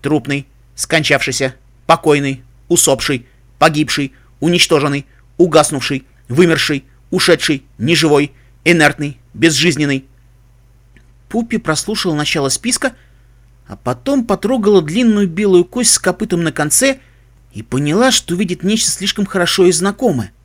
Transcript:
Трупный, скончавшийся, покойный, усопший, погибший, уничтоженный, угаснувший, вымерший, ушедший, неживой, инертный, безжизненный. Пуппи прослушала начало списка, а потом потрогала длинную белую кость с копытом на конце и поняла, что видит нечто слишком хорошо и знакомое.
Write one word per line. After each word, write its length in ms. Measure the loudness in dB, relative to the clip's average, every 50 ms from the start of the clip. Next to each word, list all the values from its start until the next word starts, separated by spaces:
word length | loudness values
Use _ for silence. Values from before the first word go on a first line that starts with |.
Трупный, 460 | -2 0 -2 -2 -2 -4 -6 -6 -6 _ _ _ _ _ _
скончавшийся, 800 | -12 -6 -2 -2 -2 0 2 0 0 0 -2 -4 -2 -4 -4 -4 _ _ _ _ _ _
покойный, 580 | 0 0 2 4 2 2 2 2 -2 -6 -6 -12 -20 _ _ _ _
усопший, 580 | 0 2 2 2 0 0 0 -4 -4 -4 -6 _ _ _ _ _ _ _
погибший, 540 | 0 2 2 0 -2 -2 -2 -4 -4 -6 _ _ _ _ _ _
уничтоженный, 680 | -2 0 2 2 2 2 2 0 2 0 -2 -4 -6 _ _ _ _ _ _
угаснувший, 720 | _ 0 4 4 4 4 4 -2 -6 -4 -4 -6 -6 -8 _ _ _ _ -6
вымерший, 560 | 2 2 4 4 4 0 0 -2 -4 -4 -6 _ _ _ _ _
ушедший, 540 | -4 -2 2 2 2 2 2 -4 -4 -4 -6 _ _ -6
неживой, 540 | -2 0 0 2 2 2 2 2 2 0 -6 _ _ _ _ _ _
инертный, 540 | 0 2 4 2 2 0 -2 -8 -8 -8 _ _ _ _
безжизненный. 720 | 0 0 0 2 2 0 0 0 0 -2 -2 -2 -4 -6 _ _ _ _ -20 _ _ _ _ _ _ _ _ _ _ _ _ _ -20 _ _ _ _ _ _
Пуппи 300 | -4 -4 -4 -2 -4 -6
прослушала 560 | -2 -2 -4 -4 -4 -6 -6 -4 -4 -4 -2
начало 340 | -2 -2 -2 -2 -2 -2 -2
списка, 460 | -4 -4 -4 -4 -4 -2 -4 -6 -6 _ _ _ _ _ _ _ _ _ _ _ _ _ _
а 100 | -20 -20
потом 480 | -10 _ -6 -6 -4 -4 -2 -2 -2 0
потрогала 580 | -2 -4 -2 0 -2 -2 2 2 4 4 4 4
длинную 460 | 2 -2 0 2 2 2 2 0 -2
белую 360 | -2 -2 0 4 4 4 4
кость 280 | 2 -2 -2 0 0 0
с 60 | 0
копытом 440 | 0 -4 -4 -2 -4 -4 -2 -2 -2
на 100 | -2 -2
конце 480 | -2 -4 -2 0 0 0 0 -2 -2 _ _ _ _ _ _ _ _ _ _ _
и 100 | -18 -12
поняла, 480 | _ -4 -2 -2 0 0 2 2 2 0
что 220 | 0 -2 -4 -4
видит 280 | -4 -2 -4 -4 -4 -2
нечто 280 | -2 -2 0 -2 -4
слишком 360 | -4 -4 -6 -6 -4 -4 -6
хорошо 400 | -4 -2 -2 -2 -2 2 2 4
и 60 | 4 4
знакомое. 600 | 2 -2 -2 -2 0 -2 0 0 0 -4 -6 _ _